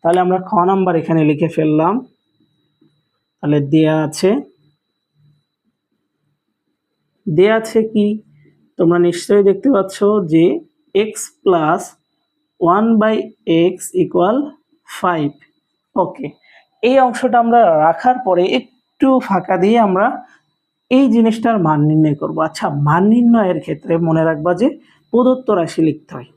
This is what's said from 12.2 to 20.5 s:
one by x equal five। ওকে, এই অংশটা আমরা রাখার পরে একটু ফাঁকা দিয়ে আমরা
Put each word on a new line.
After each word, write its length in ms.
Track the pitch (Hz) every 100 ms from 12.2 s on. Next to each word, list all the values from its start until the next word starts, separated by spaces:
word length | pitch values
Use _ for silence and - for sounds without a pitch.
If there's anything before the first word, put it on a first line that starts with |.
| _ _ _ _
one 280 | 170 185 226 226
by 140 | 220 220 - _ - 165 170
x 20 | 180 - 185
equal 340 | 156 180 175 254 294 - _ _ _ -
five। 340 | 185 170 147 - _ _ _ _ _ -
ওকে, 300 | 170 - 143 - _ _ _ _ 233
এই 80 | 269 254
অংশটা 300 | 226 254 240
আমরা 160 | 233 233 208 160 156
রাখার 300 | 165 247 247 190
পরে 160 | 175 185 254
একটু 500 | - _ _ _ 269 262 254
ফাঁকা 300 | 190 - 185
দিয়ে 160 | 190 233 214
আমরা 180 | 185 226 285 - _ _